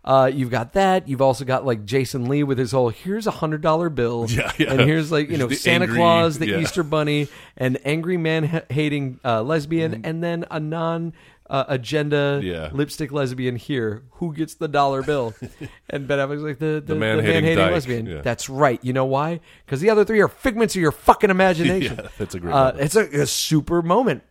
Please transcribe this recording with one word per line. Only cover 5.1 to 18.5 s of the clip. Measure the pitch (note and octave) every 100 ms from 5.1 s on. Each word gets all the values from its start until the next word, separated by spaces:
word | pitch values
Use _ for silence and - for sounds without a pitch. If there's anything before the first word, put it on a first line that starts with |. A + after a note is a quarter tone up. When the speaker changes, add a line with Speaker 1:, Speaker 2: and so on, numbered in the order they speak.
Speaker 1:
like, | D#3
you | D3+
Speaker 2:
Here's | D#3+
Speaker 1:
know, | B2
Speaker 2:
the |
Speaker 1:
Santa | C#3+ B2+ B2
Speaker 2:
angry, | A2+ A#2
Speaker 1:
Claus, | E3+ E3+ E3 D3
the | D#3+
Speaker 2:
yeah. | -
Speaker 1:
Easter | D#3+ F#3
Bunny, | D3+ D#3 D3 D3 C#3+ - - -
an | B2+ B2+ C#3
angry | D#3+ E3 F3+
man | D#3+ D#3+
ha-, | D3+ D#3+ -
hating, | B2+ D3+ C#3+ C3+ B2+
uh, | B2+ A2
lesbian, | B2 D#3+ C#3+ E3 D#3+ D#3+
Speaker 2:
Mm. | C3+
Speaker 1:
and | E3
then | E3+ E3+ F3
a | D#3
non, | D3+ E3 E3 E3 E3 - - _ _
uh, | C#3 B2+
agenda | C3+ A2+ D3+ D3 D3 C#3+ C#3+
Speaker 2:
Yeah. | F#2 E2+ D#2
Speaker 1:
lipstick | C3+ D3 - D3
lesbian | C#3+ C3 B2+ B2+ A#2+
here. | - C#3 A2 G#2+ C3+ -
Who | F3
gets | D3 D#3 -
the | D#3+
dollar | C#3+ C#3 C3+
bill? | C3 D3 A2+ - B2+ -
Speaker 2:
<laughs> | D3 - -
Speaker 1:
And | C#3+ C3+
Ben | C#3
Affleck's | C#3 D3
like, | D3+ C3+
"The, | D#3 D3+ C#3+
the, |
Speaker 2:
The | D#3
man | A2 A2
Speaker 1:
the |
Speaker 2:
hating | A2 -
Speaker 1:
man |
hating | D#3 E3
Speaker 2:
dyke. | F#2
Speaker 1:
lesbian." | A#2 B2+ A#2
Speaker 2:
Yeah. | A2 D#2
Speaker 1:
That's | B2 A#2 -